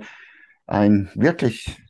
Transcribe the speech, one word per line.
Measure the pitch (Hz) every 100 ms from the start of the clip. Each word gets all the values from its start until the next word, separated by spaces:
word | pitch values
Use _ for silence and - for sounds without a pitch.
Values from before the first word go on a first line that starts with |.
| - - - _ _ _ -
ein | 101 104 104 95 -
wirklich | 139 170 131 - - -